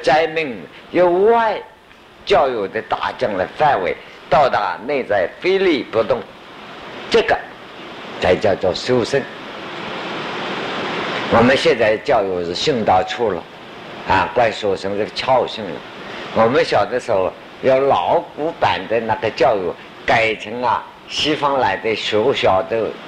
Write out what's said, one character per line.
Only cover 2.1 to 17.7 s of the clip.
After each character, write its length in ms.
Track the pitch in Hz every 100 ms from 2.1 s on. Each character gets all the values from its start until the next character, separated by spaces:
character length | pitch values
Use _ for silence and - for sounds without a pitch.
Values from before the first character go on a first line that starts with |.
| - -
教 240 | 196 139
育 180 | 120 95
的 140 | 107
打 320 | - - 98 -
进 120 | 117
了 180 | 95 87 -
范 240 | 147 113
围， 140 | 85 - - - -
到 200 | 170 131
达 280 | 117 101 82 113
内 160 | 143
在 280 | 107 101 85 -
非 180 | 175 190
礼 240 | 190 143
不 220 | - 107
动， 160 | 110 120 - - - - - - - - -
这 120 | 233
个 160 | - - - - - - - - - -
才 160 | 85 90
叫 180 | 107 90
做 180 | 92
修 300 | 82 - 123 104
身。 180 | 139 - - - - - - - - - - - - - - - - - - - - -
我 100 | 110
们 140 | 120 135
现 220 | - 113
在 180 | 110 110
教 240 | - 123
育 200 | 98 90
是 100 | 85
训 300 | 87 - 131
导 180 | 101 92
处 280 | 92 - 113
了， 120 | 85 - - - - - - -
啊， 200 | 95 90
怪 180 | - 117
说 240 | 98 104 92
成 220 | 95 101
这 80 | 98
个 60 |
窍 360 | - - 131 90
训 160 | -
了。 80 | 98 67 - - - - - 101
我 100 | 113
们 180 | 143 160
小 200 | 123 101
的 140 | 120
时 120 | 120
候 200 | 101 90 - - -
要 180 | 127